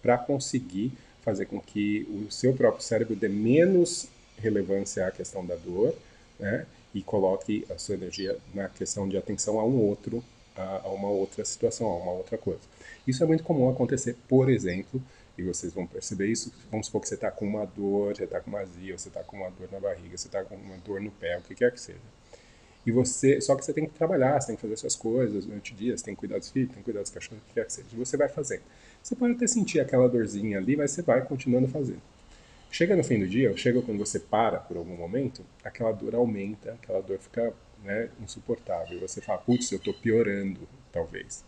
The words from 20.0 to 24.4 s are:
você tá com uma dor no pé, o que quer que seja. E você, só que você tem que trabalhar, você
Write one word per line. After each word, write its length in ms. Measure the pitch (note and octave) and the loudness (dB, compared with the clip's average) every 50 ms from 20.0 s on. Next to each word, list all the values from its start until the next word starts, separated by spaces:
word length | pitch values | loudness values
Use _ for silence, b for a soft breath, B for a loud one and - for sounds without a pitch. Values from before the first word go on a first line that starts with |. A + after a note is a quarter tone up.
| F2+ F2 F2+ F2+ | -8 -14 -12 -12
você 100 | - - | -12 -6
tá 160 | - G2+ F#2+ | -6 -6 -6
com 100 | - G#2 | -6 -10
uma 220 | G2 G#2 G2 F#2+ F#2 F2 | -14 -14 -14 -16 -16 -10
dor 160 | G#2 G2+ G2 | -6 -6 -4
no 100 | G#2 G#2+ G2 | -4 -6 -8
pé, 260 | - - E2+ F2 F2+ | -8 -6 -6 -6 -6
o 20 | |
que 140 | F2+ - F#2+ | -6 -10 -2
quer 180 | - B2 B2 B2 | 2 2 2 2
que 80 | - | 2
seja. 160 | - - F2+ F2 - - - _ B B B B B B B B B B B B B | -14 -16 -16 -16 -18 -20 -20 _ B B B B B B B B B B B B B
E 80 | A#2 A2+ | 2 4
você, 480 | B2 B2 B2 - - - C3+ C#3 C#3+ | 4 4 4 0 2 6 6 6 6
só 160 | - - C#3 | 4 2 2
que 80 | C3 - | 2 2
você 80 | - D3 | -4 -2
tem 140 | - D3+ | -2 -2
que 80 | D3+ - | -4 -2
trabalhar, 440 | - E3 D#3+ F#3+ D#3 B2+ C3 C#3+ | -2 0 2 4 4 4 4 4
você 100 | C#3+ | 2